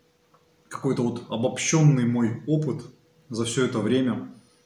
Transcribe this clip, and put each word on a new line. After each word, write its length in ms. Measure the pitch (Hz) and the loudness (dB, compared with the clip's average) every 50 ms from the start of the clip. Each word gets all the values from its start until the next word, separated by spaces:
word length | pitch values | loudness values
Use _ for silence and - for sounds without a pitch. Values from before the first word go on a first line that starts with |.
| _ _ _ _ _ _ _ _ _ _ _ _ _ - | _ _ _ _ _ _ _ _ _ _ _ _ _ -16
какой-то 340 | - - - 139 127 123 120 | -10 -4 -2 -2 0 0 0
вот 280 | 120 113 - - - | -2 -2 -4 -8 -6
обобщённый 760 | 120 113 120 131 - - - - - 160 156 147 143 127 120 | -4 -2 -2 -2 -2 -2 -2 2 4 6 6 6 6 6 4
мой 360 | 117 120 120 117 110 113 - - | 2 2 2 0 0 -2 -4 -4
опыт 380 | - 156 151 151 135 113 - - - - _ _ _ _ _ _ - | -2 -2 0 0 -2 -4 -6 -8 -14 -20 _ _ _ _ _ _ -8
за 160 | 113 110 117 | -6 -4 -4
всё 220 | 110 - 139 127 | -2 0 0 0
это 140 | 120 - 113 | 0 0 -2
время 520 | 101 107 123 131 131 123 107 95 - - - - - _ _ _ _ | 0 0 2 2 2 0 -2 -4 -6 -10 -14 -20 -20 _ _ _ _